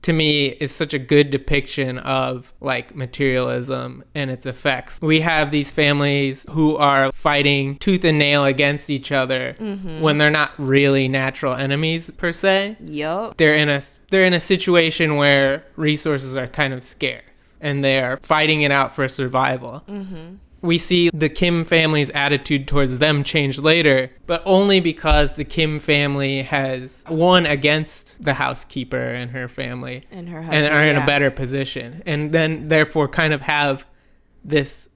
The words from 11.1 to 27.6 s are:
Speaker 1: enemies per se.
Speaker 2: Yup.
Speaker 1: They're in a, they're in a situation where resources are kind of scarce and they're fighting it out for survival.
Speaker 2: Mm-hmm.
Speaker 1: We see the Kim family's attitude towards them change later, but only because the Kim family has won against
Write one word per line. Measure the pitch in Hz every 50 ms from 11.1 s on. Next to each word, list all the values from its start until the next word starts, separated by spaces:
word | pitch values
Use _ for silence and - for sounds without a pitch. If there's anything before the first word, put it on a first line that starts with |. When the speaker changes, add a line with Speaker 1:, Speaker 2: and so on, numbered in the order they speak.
| 135 135 131 135 135 - - 135 127
Speaker 1:
enemies | 123 139 135 139 147 160 160 165 165 165 -
per | - - - 170
se. | 165 - - 190 190 190 196 202 220 - -
Speaker 2:
Yup. | 165 151 147 151 156 165 190 226 220 - -
Speaker 1:
They're | 160 151 151
in | 151 151 147
a, | 143 139 139 - _ _ _ _
they're | 190 190 185
in | 185 180
a | 170
situation | - - 190 180 - 185 175 175 165 160 156 - 170 156 151
where | 143 143 143 143 139 139 135 139 156 170 - _
resources | - 156 151 151 147 - 160 147 135 135 131 131
are | 135 127
kind | 123 - - 147 135
of | 131 127 -
scarce | - - _ - 131 120 117 - _ _ _ _ _ _ _
and | 151 147 143 139
they're | 139 135 135 135 131 123 131 131
fighting | - - 156 151 156 156 156 151
it | 147 139
out | 139 139 135 127 -
for | - 135 131
survival. | - - 131 123 127 127 131 135 131 127 123 120 120 147 - -
Speaker 2:
Mm-hmm. | 202 202 196 190 185 165 160 170 185 202 - _ - -
Speaker 1:
We | - 175 170 165
see | - - 180 175 175 170
the | 170 151 156 156
Kim | 156 - 185 175 170 165 165
family's | - 175 165 160 156 156 147 143 -
attitude | - 147 139 143 147 135 - - 151 139 135
towards | - 139 143 139 127 127 123
them | 147 156 151 143
change | 139 - - 160 143 135 135 143
later, | 143 156 160 170 160 151 135 131 131 127 - - -
but | - 170 165 -
only | 196 190 190 202 202 196 190
because | 170 170 160 - - 156 151 151 147 139 -
the | - 143
Kim | - - 170 160 151 151 151
family | - - 147 143 143 143 143 139 139 135 139 135
has | 131 - 151 143 135 135 131 127 127 - - - - -
won | 165 156 165 180 180 180 170
against | 151 147 139